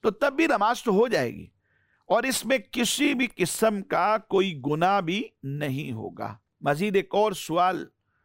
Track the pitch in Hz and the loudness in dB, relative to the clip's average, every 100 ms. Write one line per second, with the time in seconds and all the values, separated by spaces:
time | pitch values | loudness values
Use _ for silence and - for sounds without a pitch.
0 | 233 202 277 269 320 233 208 240 - 190 | -2 0 -2 2 0 2 0 0 2 2
1 | 247 196 123 85 85 _ _ _ _ _ | 4 2 -2 -4 -16 _ _ _ _ _
2 | _ 202 247 254 226 262 196 - 240 - | _ 0 2 -2 0 -2 -2 -2 0 2
3 | 285 262 254 - 170 - 220 208 190 - | 2 2 -2 -2 -4 2 0 0 -2 0
4 | 185 214 - 196 190 156 131 151 180 202 | 2 0 0 0 0 -2 -4 0 2 2
5 | 170 190 349 _ 139 143 147 131 147 110 | 0 -4 -4 _ -10 -6 -4 -4 -6 -8
6 | 98 87 110 107 _ _ 135 143 208 196 | -10 -10 -12 -12 _ _ -2 0 2 0
7 | 180 190 214 190 - 160 180 180 - _ | 0 0 0 0 -4 0 2 0 -8 _
8 | _ _ | _ _